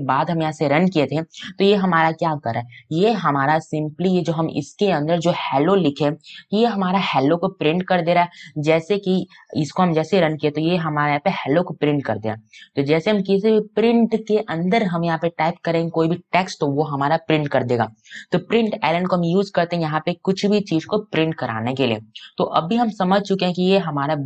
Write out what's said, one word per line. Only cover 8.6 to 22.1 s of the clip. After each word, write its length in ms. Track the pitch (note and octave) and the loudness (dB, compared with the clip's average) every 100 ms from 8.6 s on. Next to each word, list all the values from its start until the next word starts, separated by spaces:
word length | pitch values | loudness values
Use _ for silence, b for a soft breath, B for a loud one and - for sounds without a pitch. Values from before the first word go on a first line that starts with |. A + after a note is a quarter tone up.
जैसे 340 | D3+ D#3+ D#3+ G3+ | 2 2 2 -2
कि 280 | F#3+ F#3 - B B - | 0 -2 -2 B B -4
इसको 260 | D3+ - | -2 0
हम 100 | F3+ | 2
जैसे 280 | D#3 D#3 G3 | 2 2 2
रन 140 | D#3 D#3 | 2 0
किए 140 | D3+ | -2
तो 100 | D3 | 0
ये 140 | D#3+ F3+ | 0 0
हमारे 340 | E3 D3 D3 | 0 -2 0
यहाँ 100 | D3 F#3+ | 0 -2
पे 40 | |
हेलो 320 | F3+ C3+ D#3 | -2 0 0
को 100 | F3+ | 0
प्रिंट 300 | D#3+ D3 D3 B2 | -2 0 0 -2
कर 120 | G#2 | -4
दिया। 180 | A2 A2 - B B - | -6 -8 -12 B B -4
तो 80 | |
जैसे 280 | C#3 D#3+ G#3 | 0 0 2
हम 100 | G#3 | 0
किसी 300 | F#3+ G3 A3 | 2 2 2
भी 80 | A3 G#3 - | 2 0 0
प्रिंट 400 | A3+ A#3 A#3 A3 A3 | 2 4 2 0 0
के 100 | G#3 | -2
अंदर 440 | - D#3+ F3+ A3+ | -2 -4 0 0
हम 220 | G3 E3+ E3+ | 0 -2 -2
यहाँ 120 | D#3+ | -2
पे 120 | E3+ | -2
टाइप 260 | - D#3+ F3 | -2 -2 -2
करेंगे 260 | E3+ E3 E3 | -2 -2 0
कोई 180 | D#3+ E3 | 0 0
भी 80 | F3 - | -2 -2
टेक्स्ट 280 | E3+ F#3 - | -2 -2 -4
तो 80 | D3 | -2
वो 160 | C#3 D3+ | -2 -2
हमारा 320 | C#3 C#3 D#3+ - | -2 0 0 0
प्रिंट 200 | D#3 C#3+ | 0 0
कर 160 | C3 | 0
देगा। 260 | A#2+ A#2+ A2 - B B B | 0 0 -2 -6 B B B
तो 60 | F3+ | -4
प्रिंट 340 | - A3+ A3 - | 0 0 0 0
एल 200 | C#3+ E3+ | 0 0
एन 100 | F3+ | 0
को 100 | F3+ | 0
हम 80 | E3+ | 0
यूज़ 260 | F#3 G3 | 0 0
करते 220 | - E3+ E3+ | -2 -2 -2
हैं 80 | |
यहाँ 180 | D#3 D3+ F3 | -2 -2 -4
पे 80 | F3 | -4
कुछ 220 | - F#3+ G3+ | -2 -2 2
भी 140 | G#3 | 0
चीज़ 240 | G#3 D#3+ - | 0 -2 -2
को 120 | G#3+ G#3 | -4 -2
प्रिंट 220 | D#3+ D#3+ D#3+ | -2 -2 -2
कराने 380 | B2 A2 A#2 B2+ | -4 -4 -2 0
के 100 | B2 | 0
लिए। 120 | G#2+ A2 | -2 -6